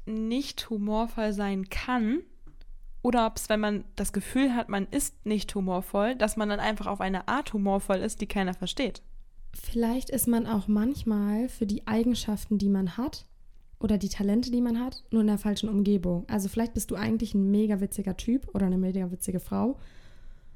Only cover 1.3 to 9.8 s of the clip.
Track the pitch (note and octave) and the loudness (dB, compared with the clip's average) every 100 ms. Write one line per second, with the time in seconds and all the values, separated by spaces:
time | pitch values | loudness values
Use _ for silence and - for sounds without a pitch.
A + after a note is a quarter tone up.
1.3 | G3+ G3+ F#3+ F#3+ - - B3 A3 D4 - | 2 0 0 -2 -4 0 2 4 2 -2
2.3 | - - - - - - - B3 A#3+ A3+ | -14 -18 -16 -14 -12 -12 -2 4 4 4
3.3 | A3 - G#3+ G#3+ G3+ - - G3 G#3 - | 0 0 2 2 0 -2 -4 -2 -2 0
4.3 | C4 C#4 A#3+ - G3+ F#3+ C#4+ - - G#3 | 2 4 2 0 -2 0 -2 -2 -4 -2
5.3 | G#3+ - G3+ F#3+ F3+ F#3 G3+ G#3+ B3+ G#3+ | -2 0 -2 0 0 0 2 2 2 0
6.3 | A3 G#3 G3+ G#3 G#3+ G3+ G3 F#3+ F#3+ - | 2 -2 0 0 -2 -2 -2 -2 -2 0
7.3 | B3 - G#3+ G3 G3 - F#3+ A3 - G#3 | -2 0 0 2 2 2 0 0 -4 -4
8.3 | G3+ F#3 F3+ A3 - A#3+ - - - - | 0 -2 -2 -4 -2 -2 -4 -14 -16 -16
9.3 | - - - - A#3 | -14 -12 -8 -4 0